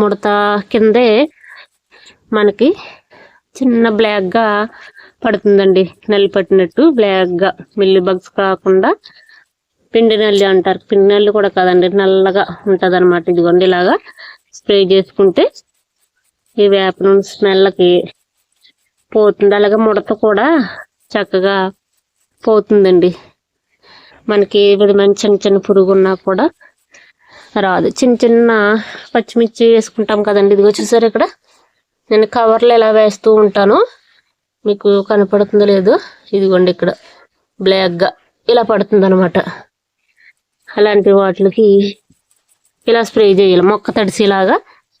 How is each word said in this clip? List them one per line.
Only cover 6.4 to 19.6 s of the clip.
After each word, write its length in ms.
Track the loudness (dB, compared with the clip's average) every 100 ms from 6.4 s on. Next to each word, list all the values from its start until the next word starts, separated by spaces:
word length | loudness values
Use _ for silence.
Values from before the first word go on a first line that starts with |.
| 0 0 0 0 0 2
బ్లాక్గా. 520 | 0 0 -2 -2 -4 -4 -12 -4
మిల్లీ 220 | 0 0 0
బగ్స్ 220 | -4 -8 -6
కాకుండా 480 | -4 -4 0 0 0 -4 -8 _ _ _ _ _ _ _ _
పిండి 220 | 0 0 0
నల్లి 240 | 0 0 0
అంటారు, 280 | 0 -2 -4 -2
పిండి 180 | 0 2
నల్లి 180 | 2 0 0
కూడా 120 | -2 -2
కాదండి, 320 | 0 2 0 0
నల్లగా 420 | 0 0 0 -2 -6 -8 -4
ఉంటదన్నమాట. 540 | -2 0 0 0 0 -2
ఇదిగోండి 320 | -2 0 0 0
ఇలాగా 260 | 0 -2 -4 -6 -20 -20 -20 _ -16
స్ప్రే 180 | -4 0 2
చేసుకుంటే 520 | 0 -2 0 0 2 -2 -4 _ _ _ _ _ _ _ _ _ -2
ఈ 40 | 0 2
వేప 200 | -2 -2 0
నూనె 200 | 0 0
స్మెల్కి 600 | -4 -2 0 0 0 0 0 -2 -14 _ _ _ _ _ _ _ _ _
పోతుంది. 380 | 0 0 2 0
అలాగే 200 | 2